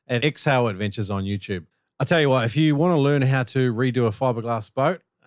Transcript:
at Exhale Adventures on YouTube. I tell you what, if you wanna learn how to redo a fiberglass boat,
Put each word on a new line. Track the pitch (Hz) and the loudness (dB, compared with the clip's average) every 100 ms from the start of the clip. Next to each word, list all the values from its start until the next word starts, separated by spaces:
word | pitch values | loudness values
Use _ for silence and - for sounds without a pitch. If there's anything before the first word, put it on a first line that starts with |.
| - | -4
at | 123 | -2
Exhale | 147 - 151 131 117 | -2 -2 0 2 2
Adventures | 95 104 113 98 | -2 -4 -4 -4
on | 98 98 | -4 -4
YouTube. | 101 - 92 78 _ _ - | -6 -6 -8 -10 _ _ -6
I | 139 | 0
tell | 170 | 2
you | 143 | 4
what, | 131 113 | 2 0
if | 135 | 2
you | 156 143 | 2 2
wanna | 180 160 | 2 2
learn | 139 143 | 2 2
how | 131 135 | 2 0
to | 120 131 127 | -2 0 0
redo | 113 131 123 117 | 0 0 0 0
a | |
fiberglass | 101 131 117 113 117 - | 0 -2 -2 -4 -6 -4
boat, | - 143 175 _ _ | -2 0 -2 _ _